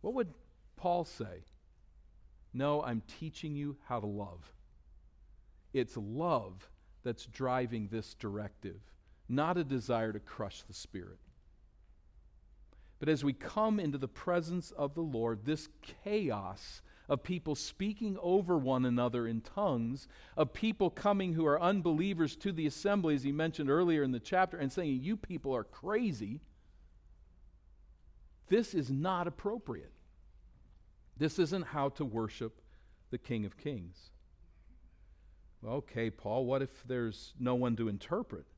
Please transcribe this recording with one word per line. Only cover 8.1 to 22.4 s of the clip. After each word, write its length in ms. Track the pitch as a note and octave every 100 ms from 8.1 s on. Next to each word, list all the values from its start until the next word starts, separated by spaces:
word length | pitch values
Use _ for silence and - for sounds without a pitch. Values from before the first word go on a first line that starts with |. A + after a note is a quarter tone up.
| -
directive, 680 | A2 G2+ G#2 - G2 F#2+ - - - - -
not 300 | B2 D#3+ F3
a 60 |
desire 480 | D3+ C3+ A2+ A#2 A2+
to 60 | G#2
crush 440 | - - G#2 -
the 100 | -
Spirit. 460 | G2+ - G2 F2+ F#2 - - - - - - - - - - - - - - - - - -
But 100 | C#3
as 140 | D#3
we 100 | C#3+
come 460 | C3 - - A3 G#3
into 180 | E3 C#3
the 100 | C3
presence 640 | - - F3 D#3+ F3+ E3
of 220 | - C#3+
the 100 | C#3+
Lord, 420 | E3 A#2+ A#2 A2+ A2
this 240 | D3+ - -
chaos 1000 | - - - G#3 F3+ G#2+ F#2+ G2 - - - - -
of 160 | C#3
people 320 | - F3 D#3 C#3+
speaking 640 | - - F#3 A2 G#2+ G2
over 360 | F3 F#3 F3+ F3
one 280 | C3 C3 B2+
another 420 | A#2+ B2 A#2+ A#2
in 140 | A2+
tongues, 680 | - - G3+ B2+ A#2 C3+ - - - -
of 160 | D3+
people 380 | - A3 G#3+ F#3
coming 440 | - G3+ G3+ F#3
who 120 | D#3+ D#3+
are 160 | D3
unbelievers 760 | E3+ G3+ F3 D#3 F#3+ F3+ D#3
to 140 | -